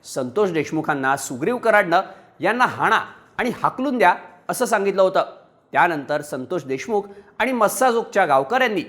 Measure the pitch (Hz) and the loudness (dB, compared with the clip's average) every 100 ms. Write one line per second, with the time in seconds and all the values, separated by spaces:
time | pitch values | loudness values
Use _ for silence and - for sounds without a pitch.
0 | - 151 127 156 208 160 143 156 - 147 | -8 -8 -4 0 0 0 -2 -4 -2 -2
1 | 135 139 - 131 165 247 226 208 185 170 | 0 -2 -4 -6 -4 -2 2 2 4 0
2 | 190 - - _ 160 233 240 117 165 214 | -2 -14 -20 _ -2 2 0 2 0 0
3 | - - _ - 240 185 147 - 269 247 | -2 -16 _ -6 -4 -2 -2 -2 -4 4
4 | 180 202 - - - 175 240 214 196 190 | 4 4 -6 -20 -8 -4 0 0 0 2
5 | 190 185 120 - _ _ _ 135 175 156 | 2 2 -2 -6 _ _ _ 2 2 2
6 | 135 147 143 143 127 180 131 131 135 208 | -4 -6 -4 -10 -6 -6 -4 -8 -2 -4
7 | 202 - - _ 233 254 202 196 262 233 | -4 -16 -20 _ -2 2 0 2 2 2
8 | - 202 175 135 135 247 247 202 | 0 0 4 4 2 0 0 0